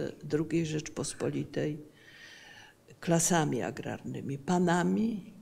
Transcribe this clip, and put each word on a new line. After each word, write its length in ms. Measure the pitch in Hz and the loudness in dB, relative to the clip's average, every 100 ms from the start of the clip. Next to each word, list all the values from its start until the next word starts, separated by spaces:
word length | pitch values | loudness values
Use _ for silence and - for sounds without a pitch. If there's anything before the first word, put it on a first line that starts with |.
| 143 - | -4 -6
drugiej 420 | 151 151 165 165 156 | 0 0 2 0 2
Rzeczpospolitej 1120 | 156 - - 143 - 131 143 143 - 151 151 - - - - - - - - - - - - | -2 -4 -4 -6 -2 -2 -2 -2 -2 -2 -2 -8 -20 -20 -20 -20 -20 -20 -20 -20 -20 -20 -6
klasami 600 | - 170 - 170 147 123 | 2 4 6 4 4 0
agrarnymi, 760 | 95 - 117 113 120 127 117 139 | -2 -4 -6 -6 -6 -6 -6 -4
panami 960 | - 180 175 175 175 196 226 214 - - | 0 2 4 4 4 2 2 -2 -8 -4